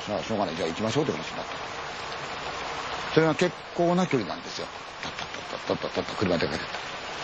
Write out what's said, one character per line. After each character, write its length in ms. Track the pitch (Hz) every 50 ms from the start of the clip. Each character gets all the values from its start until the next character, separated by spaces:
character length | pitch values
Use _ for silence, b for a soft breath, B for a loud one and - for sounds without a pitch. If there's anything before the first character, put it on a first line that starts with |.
| -
さ、 160 | 107 104 85 80
「し 80 | -
ょ 40 | 113
う 20 |
が 80 | 101 101
な 60 | 82
い。 40 | 80
じ 80 | 85 90
ゃ 20 |
あ 40 | 82
行 60 | 78
き 60 | 82
ま 100 | 107 110
し 60 | 117
ょ 40 | 139
う」 20 | 160
っ 20 |
て 60 | - 85
話 160 | 78 80 -
に 80 | -
な 60 | - -
っ 20 |
た。 100 | - - - - - - - - - - - - - - - - - - - - - - - - - - - - - - - - - -
そ 60 | 156
れ 40 | 160
が 100 | 160 147
結 200 | - 180 175 - - - - -
構 200 | - 170 170 175
な 100 | 180 185
距 120 | - -
離 120 | 123 98 85
な 60 | 78
ん 80 | - -
で 60 | -
す 100 | - -
よ。 80 | 85 - - - - - - -
タ 80 | - -
ッ 20 | -
タ 100 | - -
ッ 40 |
タ 60 | - - - - - -
ッ 120 | - -
タ 60 | - 98
ッ 40 |
タ 0 |
ッ 0 |
タ 100 | - - 80 - 95
ッ 20 | 87
タ 0 |
ッ 0 |
タ 100 | - - -
車 180 | - 87 87
で 80 | 80 90
出 60 | 73
か 80 | 76 87
け 0 |
て 60 | -
っ 20 |
た。 60 | - - - - - - - - - - -